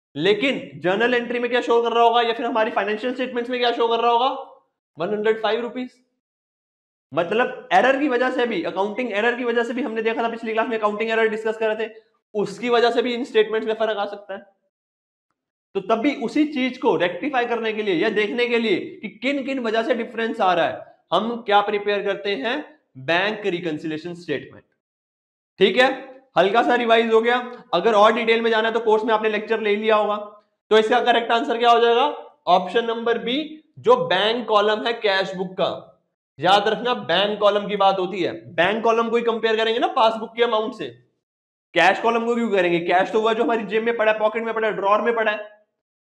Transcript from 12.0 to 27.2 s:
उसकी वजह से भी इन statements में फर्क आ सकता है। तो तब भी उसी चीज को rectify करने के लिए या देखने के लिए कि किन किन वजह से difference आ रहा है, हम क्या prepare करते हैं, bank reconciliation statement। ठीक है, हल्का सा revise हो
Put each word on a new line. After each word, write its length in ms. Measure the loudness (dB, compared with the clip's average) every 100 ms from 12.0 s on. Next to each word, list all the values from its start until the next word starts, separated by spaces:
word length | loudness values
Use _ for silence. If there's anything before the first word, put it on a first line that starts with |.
| _ _ _
उसकी 360 | -6 -6 -4 0
वजह 200 | 4 4
से 120 | 2
भी 120 | -2
इन 100 | -4
statements 440 | 0 0 2 0 -2
में 60 |
फर्क 220 | -2 -2 -2
आ 100 | -6
सकता 280 | -8 -12
है। 120 | -14 -14 _ _ _ _ _ _ _ _ _ _ _ _
तो 60 | -8
तब 140 | -2
भी 200 | 0 0
उसी 300 | -2 -2 0
चीज 340 | 0 -2 -4 0
को 180 | 0 2
rectify 500 | 0 -2 -4 -2 -2
करने 260 | -2 -4
के 100 | -4
लिए 120 | -2
या 140 | 0 0
देखने 380 | 0 -2 -2 0
के 120 | 0
लिए 400 | 0 -2 -4 -12
कि 60 | -14
किन 360 | -6 -4 -4
किन 140 | -4 -4
वजह 240 | -2 -2
से 120 | -2
difference 460 | -2 -4 -4 -4 0
आ 140 | 2
रहा 120 | 2 0
है, 300 | -2 -14 _ _
हम 300 | 0 0 -6
क्या 180 | 2 2
prepare 420 | 4 -2 -2 -2
करते 320 | -2 -4 -4
हैं, 460 | -4 -4 -6 -8 -20 _ -12
bank 480 | -2 0 0 -4 -4
reconciliation 680 | -4 -6 -6 -6 -8 -10
statement। 500 | -14 -6 -6 -8 -20 _ _ _ _ _ _ _ _ _ 2
ठीक 180 | 2 4
है, 340 | 2 0 -12 -20 _ 0
हल्का 240 | 4 2
सा 120 | 2
revise 380 | 2 4 4 4
हो 80 | 2